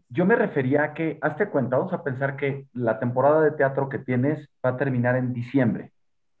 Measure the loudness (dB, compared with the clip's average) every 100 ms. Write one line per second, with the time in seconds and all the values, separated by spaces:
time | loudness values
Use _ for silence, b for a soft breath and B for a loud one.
0 | _ 0 2 4 2 0 0 2 0 -2
1 | -4 -2 -4 -2 -2 0 0 0 -2 -4
2 | -6 -4 -4 -2 -4 -4 -8 -4 -2 0
3 | -2 2 4 6 4 4 0 2 -4 -6
4 | -2 0 0 -2 -6 _ -4 -2 -2 0
5 | 2 2 0 -4 -2 2 2 0 -8 _
6 | _ _ _ _